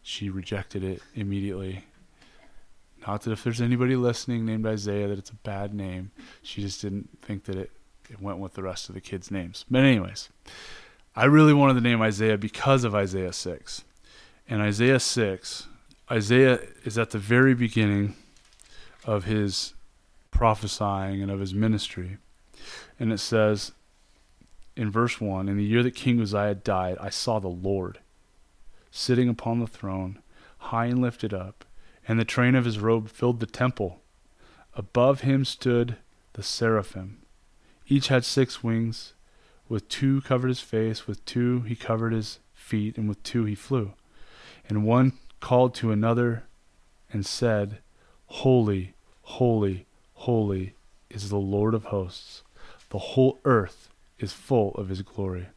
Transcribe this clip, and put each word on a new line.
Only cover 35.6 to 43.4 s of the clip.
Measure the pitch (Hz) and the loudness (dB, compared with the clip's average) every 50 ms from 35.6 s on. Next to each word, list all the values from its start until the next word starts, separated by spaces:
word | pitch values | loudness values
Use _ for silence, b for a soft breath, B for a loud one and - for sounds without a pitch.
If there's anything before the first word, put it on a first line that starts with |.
| - 131 120 120 120 120 117 - - _ _ _ _ _ - | 0 2 2 2 2 0 -4 -12 -14 _ _ _ _ _ -16
the | - 101 | -10 -8
seraphim. | - - - 117 113 113 107 98 - - 95 92 95 107 - - _ _ _ _ _ _ b b b b b b | -8 -4 -2 0 2 2 0 0 -4 -10 -12 -12 -12 -16 -18 -20 _ _ _ _ _ _ b b b b b b
Each | - 139 139 131 - | 2 2 2 4 2
had | 135 127 120 | 2 2 2
six | - - 139 131 - - - - | 2 2 2 0 0 -2 -6 -4
wings. | 117 113 113 113 113 113 - - - _ _ b b b b b b b b b | -2 -2 0 -2 -4 -6 -8 -14 -20 _ _ b b b b b b b b b
With | _ 117 104 - _ | _ -6 -6 -4 _
two | - - 139 135 135 135 | -4 0 2 2 2 2
covered | 135 - 135 123 127 127 | 0 0 0 0 2 0
his | 127 - | -2 -4
face, | - - - 110 110 113 104 - - | -6 -4 -2 0 0 0 -2 -6 -8
with | - 104 - - | -10 -10 -10 -12
two | - - 120 120 123 123 123 | -6 -2 0 2 2 2 0
he | 120 110 120 | -2 -4 -8
covered | - - - 113 113 113 113 113 | -8 -4 -4 -2 -2 0 -2 -2
his | 110 107 - - - _ _ _ | -2 -4 -6 -10 -16 _ _ _
feet, | - - - - 107 104 107 - | -20 -8 -4 -2 -2 -2 -2 -4
and | - 107 107 | -4 -4 -4
with | 101 - - | -4 -6 -8
two | - - 120 | -4 -2 -2